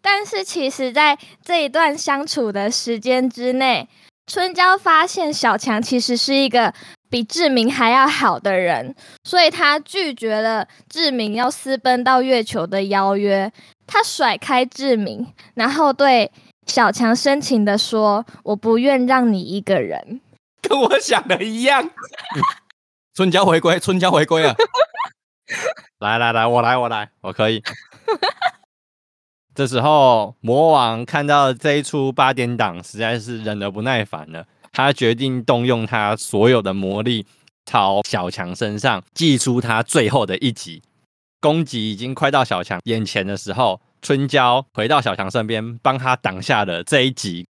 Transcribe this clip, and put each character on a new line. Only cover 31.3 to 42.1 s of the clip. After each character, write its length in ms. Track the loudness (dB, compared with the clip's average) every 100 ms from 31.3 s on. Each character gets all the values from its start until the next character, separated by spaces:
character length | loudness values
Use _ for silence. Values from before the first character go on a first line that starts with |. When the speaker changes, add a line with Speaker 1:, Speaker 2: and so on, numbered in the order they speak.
| 4 2
Speaker 3:
这 200 | 0 0
一 100 | 0
出 280 | -2 -4 -2
八 220 | 2 0
点 240 | 2 -4 -2
档， 240 | -4 -4
实 160 | -14 -6
在 220 | -4 -4
是 240 | -8 -10
忍 160 | -8 -6
得 100 | -6
不 140 | -6
耐 200 | -4 -4 -4
烦 260 | -10 -14
了， 160 | -16 -18 _ _
他 200 | -2 0
决 220 | 2 0
定 300 | 0 -4 -4
动 200 | 0 0
用 220 | 2 0 -2
他 300 | -2 -2 -4
所 340 | -4 2 4
有 100 | 4
的 140 | 0
魔 300 | -4 -4 -4
力 240 | -4 -4 -8 _ _ _ -4
朝 360 | 0 2 0 -2
小 240 | -6 -6
强 240 | -8 -10 -6
身 240 | -6 -2
上 240 | -2 -2 -6
祭 240 | -2 2 2
出 240 | 2 -2
他 220 | 0 -2
最 260 | 0 0 2
后 160 | 0 -2
的 100 | -2
一 140 | -4
击。 300 | -6 -14 -18 _ _ _ _ _ _
攻 240 | 0 0
击 280 | -2 -4 -6
已 40 | -6
经 200 | -8